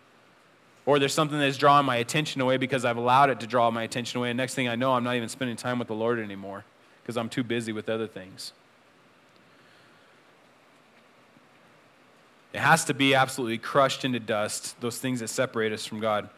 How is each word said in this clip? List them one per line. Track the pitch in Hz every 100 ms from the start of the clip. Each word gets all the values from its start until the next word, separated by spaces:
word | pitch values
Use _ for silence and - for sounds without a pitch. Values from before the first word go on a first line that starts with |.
| _ _ _ _ _ _ _ - -
Or | 143
there's | 139
something | 165 151 147
that's | 139 131
drawing | 147 143 139
my | 120
attention | 117 156 151 139
away | 127 131
because | 127 135
I've | 120 117
allowed | 120 131 139
it | 113
to | 113
draw | 123 117
my | 113
attention | 113 127 113 123
away. | 123
And | 120
next | 127 -
thing | 123
I | 117
know, | 131
I'm | 127
not | 120 123
even | 113
spending | - 127 110
time | 127 123
with | 113
the | 110
Lord | 113 117
anymore | 107 98 98 98 - _ _ - -
'cause | 117
I'm | 113
too | -
busy | 117 120 113
with | 107 107
other | 113 110
things. | 95 95 - - - _ _ _ _ _ _ _ _ _ - - - - - _ _ _ _ _ _ _ _ _ _ _ _ _ - _ _ _ - _ _ _ _ _ _ _
It | 98
has | 135 160 -
to |
be | 131 135 135
absolutely | 131 - 117 113
crushed | - 143 135 - 135
into | 120
dust, | 110 107 104 - - -
those | 120 -
things | 131 123
that | 110
separate | - 123 117 110
us | 107 -
from | 107
God. | 110 104 101